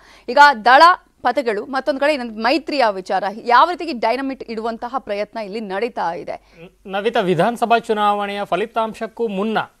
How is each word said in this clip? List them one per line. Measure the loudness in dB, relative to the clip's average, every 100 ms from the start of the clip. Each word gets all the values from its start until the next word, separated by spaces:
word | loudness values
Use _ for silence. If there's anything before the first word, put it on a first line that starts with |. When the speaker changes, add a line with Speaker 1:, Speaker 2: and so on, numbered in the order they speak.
| -14 -18 0
Speaker 1:
ಈಗ | 6 6 6 6
ದಳ | 8 8 6 _ _
ಪಥಗಳು, | -4 -2 -2 -4 -4
ಮತ್ತೊಂದು | -6 -2 0
ಕಡೆ | 0
ಇನ್ನೊಂದು | -2 -4 -4
ಮೈತ್ರಿಯ | -2 -2 -2 0 0
ವಿಚಾರ, | 0 -4 -4 -4 -6 2
ಯಾವ | 6 6
ರೀತಿಗೆ | 2 -6
ಡೈನಮಿಕ್ | -4 -2 -2 -4 -8 -10
ಇಡುವಂತಹ | -8 -8 -8 -8 -8
ಪ್ರಯತ್ನ | -6 -6 -6 -8
ಇಲ್ಲಿ | -10 -10
ನಡೀತಾ | -8 -6 -6 -4 -6
ಇದೆ? | -6 -10 -14 _ -20 -20 _ -10
Speaker 2:
ನವಿತಾ, | -4 -2 0
ವಿಧಾನಸಭಾ | 0 2 0 0 0 0
ಚುನಾವಣೆಯ | 0 0 2 0 -2 -6
ಫಲಿತಾಂಶಕ್ಕೂ | -4 -2 -2 -4 -4 -6 -10 -6 -4
ಮುನ್ನ | -2 -2 -2 -6 _